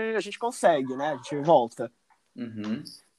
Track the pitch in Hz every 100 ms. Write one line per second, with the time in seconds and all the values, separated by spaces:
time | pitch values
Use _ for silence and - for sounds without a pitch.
0 | 220 220 202 - 233 - 196 151 131 131
1 | 147 135 - 143 151 151 117 - 120 -
2 | _ _ _ 127 117 110 107 127 - -
3 | _